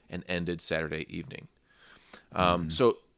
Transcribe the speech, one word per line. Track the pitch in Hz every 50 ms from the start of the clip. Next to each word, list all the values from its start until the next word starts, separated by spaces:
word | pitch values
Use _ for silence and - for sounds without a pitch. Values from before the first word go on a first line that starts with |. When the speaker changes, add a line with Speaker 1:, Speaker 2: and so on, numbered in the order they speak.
| _ -
Speaker 1:
and | - 90 -
ended | - 90 87 87 85 87 85
Saturday | - - 82 80 80 78 78 78 - -
evening. | - 85 82 - - - - - _ _ _ _ _ _ - - - - _ _ - - - _ -
Um, | 92 92 90 87 87
Speaker 2:
Mm-hmm. | 82 78
Speaker 1:
so | 80 - 131 117 - - _ _ _